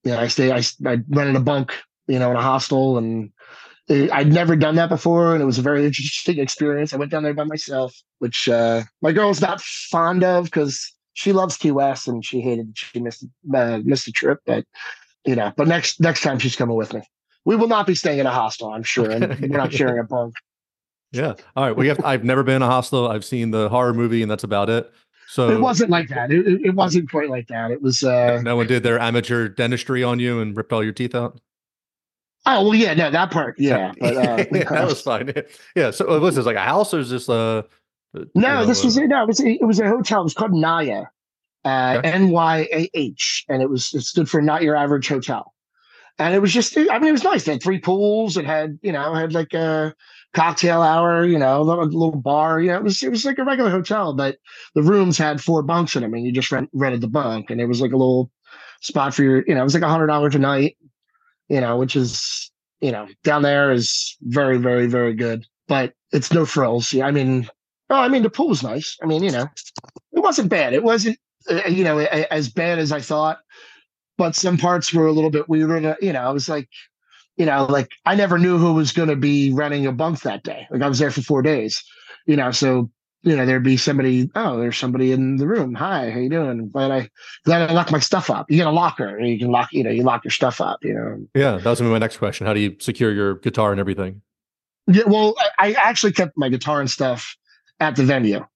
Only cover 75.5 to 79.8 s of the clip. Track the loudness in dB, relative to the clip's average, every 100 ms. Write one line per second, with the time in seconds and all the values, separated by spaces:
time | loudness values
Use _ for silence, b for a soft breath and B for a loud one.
75.5 | 0 2 0 -2 -2 -4 -2 -2 -4 -4
76.5 | -8 -8 -20 -20 _ b b b -2 0
77.5 | 2 2 0 -2 -4 0 2 2 4 4
78.5 | 4 4 2 2 0 0 2 2 2 2
79.5 | 2 0 0